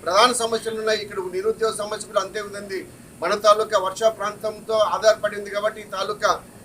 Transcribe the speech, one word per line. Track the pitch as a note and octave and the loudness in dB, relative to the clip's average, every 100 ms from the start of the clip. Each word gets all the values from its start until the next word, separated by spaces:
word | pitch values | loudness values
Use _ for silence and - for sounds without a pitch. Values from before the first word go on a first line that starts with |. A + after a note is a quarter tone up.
ప్రధాన | - F#3+ B3 | 2 6 6
సమస్యలు | A#3 A3+ A3+ A3 A3 | 4 -2 -2 -4 -4
ఉన్నాయి. | A3 G#3+ | -2 -2
ఇక్కడ | G#3 G3+ | -4 -8
నిరుద్యోగ | F#3 F3+ G3+ A3 A3 G#3+ | -6 -4 -4 0 -2 -2
సమస్య | G#3 G#3+ - | -6 -8 -4
కూడా | G3 | -2
అంతే | F#3 G#3+ | -2 -6
ఉంది. | G3+ G3+ G3+ F#3+ - - - - | -8 -12 -10 -10 -10 -18 -20 -6
మన | E3+ G#3 | -2 4
తాలూకా | G#3+ G#3+ G#3+ G#3+ | 6 6 4 0
వర్షా | F#3 F#3+ A3 | 0 2 0
ప్రాంతంతో | A3 G3+ G3+ G#3+ G#3+ G#3 | 2 -6 -4 -8 -8 -2
ఆధారపడి | A3 G#3 F#3+ A3 G#3+ G#3 G3+ | 2 2 4 4 4 0 -4
ఉంది. | G3+ | -6
కాబట్టి | G3+ G#3 A3 | -4 -4 -4
ఈ | |
తాలూకా | G3+ G3 F#3+ - G#3 E3+ - - | -10 -6 -6 0 0 0 -4 -20